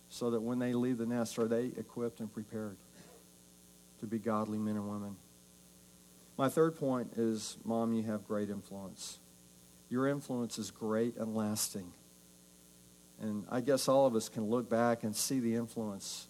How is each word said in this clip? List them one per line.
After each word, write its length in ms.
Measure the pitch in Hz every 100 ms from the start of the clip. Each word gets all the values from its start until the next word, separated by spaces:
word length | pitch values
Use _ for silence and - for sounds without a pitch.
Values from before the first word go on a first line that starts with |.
| -
so 220 | - 120
that 100 | 117
when 160 | 113 123
they 160 | 123
leave 240 | 123 123 123
the 80 | 113
nest, 320 | 120 117 -
are 100 | 113
they 180 | 117 123 -
equipped 420 | 110 - 117 117
and 140 | 110
prepared 420 | 110 107 110 107 95 - - - - - - - - - - - -
to 80 | 110
be 100 | 113
godly 400 | 110 107 107 107
men 180 | 107 107
and 140 | 104
women? 260 | 104 101 95 - - - - - - - - - - - -
My 120 | 135
third 260 | 160 160 160
point 360 | 139 127 110 -
is, 380 | 113 110 - -
Mom, 300 | 107 113 113
you 80 | 113
have 240 | 110 107 95
great 220 | 104 104
influence. 720 | 101 95 98 95 - - - - - - - - - -
Your 180 | 123 135
influence 500 | 143 139 127 113 -
is 140 | 95
great 460 | - 110 110 120 117
and 180 | 113 110
lasting. 580 | 107 107 - 104 87 85 - - - - - - - - - - - -
And 240 | 107 104 101
I 120 | 123
guess 260 | 120 135 -
all 200 | 135 135
of 80 | 113
us 120 | -
can 220 | - 107
look 200 | 123 113
back 340 | 113 120 117
and 120 | 110 104
see 240 | - 135
the 140 | 117
influence 720 | 113 117 - 107 98 - -